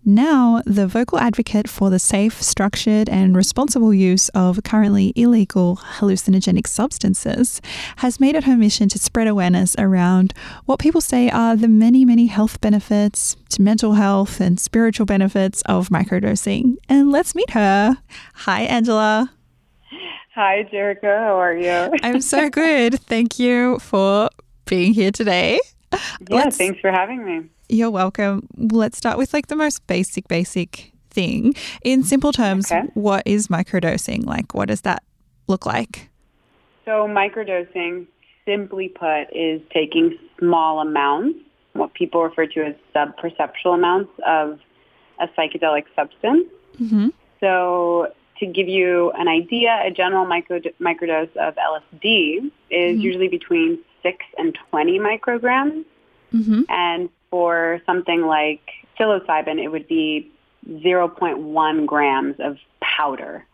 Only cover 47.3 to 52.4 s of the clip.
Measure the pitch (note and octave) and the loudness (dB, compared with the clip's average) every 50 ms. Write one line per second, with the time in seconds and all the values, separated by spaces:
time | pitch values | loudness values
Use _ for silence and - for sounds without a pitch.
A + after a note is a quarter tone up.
47.3 | _ _ - F#3+ F#3 F#3 F3+ F3+ F3 F3+ F3 F3 E3+ E3+ E3 - - _ _ _ | _ _ 0 0 2 2 0 0 -2 -2 0 0 0 -2 -2 -4 -8 _ _ _
48.3 | _ - G#3 F#3 F3 - F#3+ F3 F#3 F#3+ F3+ F3+ F3 F3 F3 E3+ - - E3+ E3+ | _ -10 -10 -6 -4 -4 -4 -2 0 0 0 2 2 0 0 0 -2 -2 -2 0
49.3 | D#3+ E3 E3+ E3+ A#3+ A#3 A#3+ A#3 A3+ G#3+ G3+ F#3+ F3+ - F3+ F3+ F#3+ F#3+ F#3 F3+ | 0 -2 -2 -4 -4 -2 0 0 0 0 -2 -4 -2 -2 -2 0 0 0 0 0
50.3 | F3 E3+ E3+ _ F3+ F3 E3 E3+ - _ F3 F3 E3+ E3 F3 E3 D#3+ D#3 D#3+ D#3+ | -2 -4 -4 _ -8 -8 -8 -8 -10 _ -4 -4 -4 -4 -4 -4 -2 -4 -4 -6
51.3 | _ F#3+ F3 D#3+ D#3 - E3 - D#3 D#3 D3+ _ - D#3 - G#3 A3+ G#3 E3+ D3 | _ -6 -6 -6 -4 -4 -4 -4 -4 -6 _ _ -20 -6 -4 -2 0 0 0 -2
52.3 | D#3 F#3+ | -4 -6